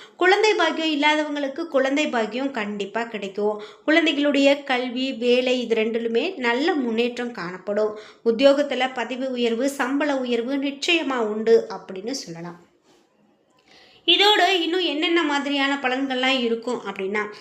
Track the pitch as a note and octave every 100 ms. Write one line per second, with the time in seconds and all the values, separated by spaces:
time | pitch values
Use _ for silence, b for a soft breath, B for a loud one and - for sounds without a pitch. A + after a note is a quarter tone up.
0 | B - F#4 G#4 G#4+ G4+ D#4+ D#4 D#4+ C#4+
1 | D4+ D4+ D4+ D4 C4+ D4+ E4 C4+ C4+ C#4+
2 | C4+ A#3+ G#3+ B3 C4+ B3 G#3 G#3 G3 A3+
3 | A#3 G#3 G3 G#3 G#3 G#3 B B - E4
4 | D#4+ C#4 C#4+ C#4 C#4 C#4+ - B3 B3+ A#3+
5 | C4 A3+ A#3+ B3 B3+ B3+ A3 A3 A3 A3+
6 | A3+ A#3 E4 F#4+ A#3+ A#3+ E4 D4+ A#3+ A3+
7 | A#3+ A#3+ A#3+ A#3 F3 F3+ G#3 G#3 G#3+ G#3+
8 | B B A#3 A3+ C#4 C#4 C#4+ B3+ B3+ B3+
9 | A#3 B3+ C4 B3 A#3 A3+ - C#4 C4 C#4+
10 | D4+ C4+ B3 A#3 A#3+ C#4 C#4 C#4 - E4
11 | C4+ B3+ G#3+ G#3+ A3 A3+ A3+ F#3+ - F#3+
12 | A3 C#4 - E3 F3 E3+ _ _ _ _
13 | _ _ _ _ _ _ b b b b
14 | E4+ F4+ G#4 G#4 F4+ F#4 D#4+ F#4 E4 C#4+
15 | E4+ E4+ D#4 C#4+ C4+ C#4+ C#4 C#4 C4 B3+
16 | C4+ B3+ C4 C4 A#3 A3+ B3 A#3+ G3 G3
17 | F#3+ G#3 G#3 B